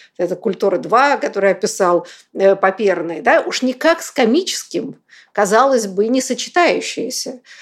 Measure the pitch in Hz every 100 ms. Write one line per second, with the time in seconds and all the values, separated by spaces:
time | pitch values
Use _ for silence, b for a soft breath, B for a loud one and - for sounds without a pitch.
0 | B - 180 180 208 180 202 175 160 226
1 | 285 254 294 202 196 185 - - 180 175
2 | B B B - 196 196 190 196 202 170
3 | 160 156 247 311 - - 262 254 320 330
4 | - - 226 311 370 - - - 247 -
5 | _ b b - 202 220 269 254 202 185
6 | 226 262 254 247 - 359 330 180 - -
7 | 262 - 254 254 B B